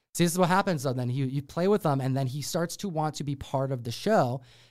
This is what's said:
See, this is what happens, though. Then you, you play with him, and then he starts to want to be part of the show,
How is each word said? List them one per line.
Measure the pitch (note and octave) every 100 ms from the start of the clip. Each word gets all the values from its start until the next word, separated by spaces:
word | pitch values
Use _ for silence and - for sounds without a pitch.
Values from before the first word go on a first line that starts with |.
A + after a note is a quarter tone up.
| _
See, | - E3+
this |
is | E3+
what | F3
happens, | F#3 G3+ D#3+
though. | C3+
Then | B2+ B2
you, | C3 C3
you | C#3
play | C#3+ - F#3
with | G#3+ D#3+
him, | C#3
and | C3 C3
then | C3+
he | C#3+
starts | C3 E3+ F3 -
to | G3+
want | D#3+ D#3 D3
to |
be | C#3 C#3
part | - C3+ C3+
of | C3
the | A#2
show, | A#2 G3+ G#3+ C3 C3+ - - -